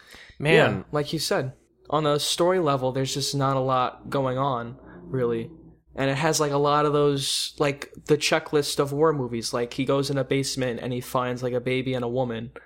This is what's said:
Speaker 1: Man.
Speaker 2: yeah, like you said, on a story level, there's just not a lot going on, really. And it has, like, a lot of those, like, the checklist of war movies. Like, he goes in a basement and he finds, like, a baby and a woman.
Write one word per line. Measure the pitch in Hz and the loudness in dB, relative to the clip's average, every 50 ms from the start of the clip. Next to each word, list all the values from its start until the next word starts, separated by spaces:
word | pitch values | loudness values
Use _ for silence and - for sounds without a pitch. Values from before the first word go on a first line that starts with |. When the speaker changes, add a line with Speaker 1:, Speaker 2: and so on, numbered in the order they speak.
| - - - - - - - - | -20 -20 -20 -20 -20 -20 -10 -4
Speaker 1:
Man. | 135 147 165 165 143 117 101 95 | 2 4 6 6 6 6 2 0
Speaker 2:
yeah, | - - | -4 -4
like | - 147 147 - - | -4 -4 -2 -2 -4
you | 156 | -4
said, | - - 208 180 131 131 - - _ _ _ _ _ - | -2 0 0 0 0 -2 -6 -12 _ _ _ _ _ -4
on | - 151 156 | -2 0 2
a | 147 147 147 | 2 2 2
story | 143 - - - 170 175 185 185 | 0 0 0 2 2 4 4 4
level, | 170 147 139 135 127 131 | 2 2 2 2 0 0
there's | 123 135 135 131 - | 0 0 -2 -2 -2
just | 143 135 - - | -2 -2 -2 0
not | 139 135 135 135 135 | 0 0 2 2 2
a | |
lot | 131 131 131 127 127 - - - - 120 | 2 2 2 2 2 0 -2 -6 -8 -4
going | 127 143 135 131 127 131 | -2 0 0 0 0 0
on, | 135 143 135 117 117 117 123 135 - - - - - | 0 0 0 -2 -4 -6 -10 -16 -18 -20 -20 -18 -10
really. | - - 131 123 117 117 113 113 - - - - - - _ _ _ - | -6 -2 0 0 0 0 -2 -4 -6 -12 -18 -20 -20 -20 _ _ _ -6
And | - 135 135 | -2 -2 0
it | 135 | 0
has, | 131 165 160 156 143 | 0 2 2 2 2
like, | 151 147 139 | 2 2 2
a | 143 | 2
lot | 143 147 143 147 147 | 2 4 4 4 4
of | 147 143 | 4 4
those, | 147 147 147 143 135 135 - - - - - - - | 4 4 4 2 0 0 -2 -2 -2 -4 -4 -2 0
like, | 156 143 139 139 - - - - - | 0 0 0 -2 -8 -16 -16 -8 -2
the | - 151 143 | 0 2 2
checklist | - - 175 160 156 - - 147 143 - - - | 2 2 2 0 0 0 0 0 0 0 0 -2
of | 147 135 139 | -2 0 0
war | 143 156 160 | 2 2 4
movies. | 151 143 127 120 120 117 107 - - | 4 2 -2 -4 -4 -4 -4 -4 -2
Like, | 120 120 120 - | -2 -4 -4 -4
he | - 131 | -2 0
goes | 123 139 139 139 139 | 0 2 2 0 0
in | 143 139 | 0 -2
a | 131 | 0
basement | 131 135 135 135 131 - - 127 127 113 - | 0 0 0 0 -2 -2 -2 -2 -2 -2 -4
and | - 131 127 | -4 -4 -4
he | 123 | -6
finds, | 127 - - 131 123 123 123 123 127 | -6 -4 -2 -2 -2 -2 -2 -4 -2
like, | 123 | -2
a | 123 123 | -2 -2
baby | 120 127 127 131 127 131 131 | 0 0 0 0 0 -2 -2
and | 123 123 | -2 -2
a | 117 | -2
woman. | 120 127 131 120 113 113 117 120 - - - | -2 -2 -2 -2 -4 -6 -8 -10 -12 -16 -20